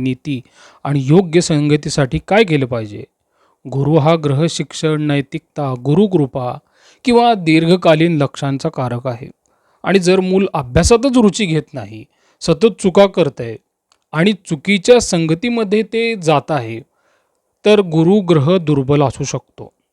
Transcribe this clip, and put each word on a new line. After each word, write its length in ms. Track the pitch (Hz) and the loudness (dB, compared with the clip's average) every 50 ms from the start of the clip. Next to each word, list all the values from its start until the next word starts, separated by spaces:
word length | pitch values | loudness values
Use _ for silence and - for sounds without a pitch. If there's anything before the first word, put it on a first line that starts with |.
| 127 | -4
नीती 380 | 131 127 - - 151 139 120 - _ _ _ - - _ _ - | -4 -6 -6 -6 -8 -8 -8 -10 _ _ _ -20 -20 _ _ -6
आणि 160 | 139 143 143 131 | -4 -2 -2 2
योग्य 380 | 131 156 190 196 165 151 175 | 4 4 4 4 4 0 0
संगतीसाठी 800 | 170 - 160 147 147 147 147 147 - - - - 139 123 - 156 - | 2 2 0 0 2 2 0 0 -2 -4 -2 -2 -2 -2 -2 -6 -4
काय 160 | - 185 220 233 | -2 0 0 0
केलं 220 | 175 156 139 135 | 0 0 -2 -2
पाहिजे? 380 | 120 123 117 110 104 104 110 113 _ _ _ _ _ _ _ _ _ _ _ - | -2 -6 -8 -8 -10 -12 -16 -18 _ _ _ _ _ _ _ _ _ _ _ -14
गुरु 300 | 135 123 139 135 139 160 | -8 -6 -4 0 2 2
हा 180 | 160 135 156 170 165 151 | 2 4 2 0 0 0
ग्रह 220 | 147 135 139 165 160 | -2 0 0 -2 -2
शिक्षण, 520 | - - 151 - - - - 156 156 151 | -2 -6 -10 -10 -8 -6 -4 -2 -2 -2
नैतिकता, 720 | 151 151 143 143 135 - - 156 _ _ - 151 147 135 131 123 | -2 -2 -2 -2 -4 -6 -10 -14 _ _ -10 -8 -6 -6 -6 -4
गुरुकृपा 760 | 123 139 147 185 214 202 185 160 143 123 - 139 123 123 - 143 _ _ _ _ _ _ _ _ - | -2 0 2 2 2 2 2 0 -2 -2 -4 -8 -8 -8 -10 -10 _ _ _ _ _ _ _ _ -2
किंवा 300 | 254 240 240 240 240 233 | 2 2 4 4 4 2
दीर्घकालीन 840 | 196 170 160 156 160 165 165 185 180 - 165 156 156 160 170 170 | 2 2 2 2 2 4 2 2 2 4 2 4 4 2 2 2
लक्ष्यांचा 520 | 147 143 127 - - 147 139 135 131 - - | 0 -2 -2 -4 -6 -6 -6 -6 -4 -6 -6
कारक 380 | - - 127 120 120 120 127 | -6 -6 -6 -6 -6 -6 -8
आहे. 240 | 131 117 113 131 - - _ _ _ _ _ _ _ _ _ - | -8 -10 -10 -14 -20 -20 _ _ _ _ _ _ _ _ _ -2
आणि 160 | - 185 196 | 0 0 2
जर 200 | 170 175 185 196 | 2 2 0 2
मूल 280 | 185 185 185 196 202 - - | 0 0 0 0 0 -2 -4
अभ्यासातच 640 | 156 135 120 123 160 175 - 240 226 233 277 240 | -6 -6 -2 0 0 4 4 2 4 2 2 2
रुची 280 | 254 214 202 - - 214 | 4 2 2 2 0 -2
घेत 280 | 170 160 151 147 _ - | -2 -2 -4 -4 _ -12
नाही, 320 | 131 101 101 110 107 - _ _ _ _ _ _ - | -14 -14 -14 -16 -18 -20 _ _ _ _ _ _ -8
सतत 240 | - - 160 156 220 233 - - | -2 -2 0 2 2 0 0 2
चुका 260 | - 190 160 196 202 | -2 0 4 4 4
करतंय 520 | 196 196 196 165 143 - - 123 117 113 - _ _ _ _ _ _ _ _ _ - | 4 2 0 -2 -2 -2 -8 -12 -12 -12 -14 _ _ _ _ _ _ _ _ _ -8
आणि 220 | - 156 175 208 214 | -2 0 0 0 0
चुकीच्या 680 | 170 - - 165 135 - 196 202 190 - - 247 233 | -2 -6 -8 -8 -6 -2 -2 -2 0 4 4 4 4
संगतीमध्ये 840 | - - 190 165 165 156 160 165 - 240 240 233 220 190 208 214 220 220 - | 4 0 -2 -2 0 0 -2 -2 -2 -4 -4 -4 -2 -2 -2 -2 -2 -2 -4
ते 220 | 226 226 233 226 | -4 -4 -4 -4
जात 360 | 196 165 160 156 139 - - | -4 0 0 0 0 0 -2
आहे, 300 | 160 139 113 113 117 113 - _ _ _ _ _ _ _ _ _ _ _ _ _ _ _ - | -6 -6 -6 -8 -10 -12 -14 _ _ _ _ _ _ _ _ _ _ _ _ _ _ _ 2
तर 140 | 208 214 208 | 2 4 2
गुरु 400 | 196 170 156 160 160 170 202 214 | 2 0 0 2 2 4 2 2
ग्रह 380 | 190 170 175 151 131 160 185 | 2 2 2 2 2 2 0
दुर्बल 460 | 190 160 147 151 139 131 131 147 147 147 | 0 0 0 -2 0 0 0 0 2 0
असू 200 | 131 - - 143 | 0 -2 -6 -8
शकतो. 500 | - - 127 _ _ _ - 107 - _ _ _ _ | -8 -8 -10 _ _ _ -20 -20 -20 _ _ _ _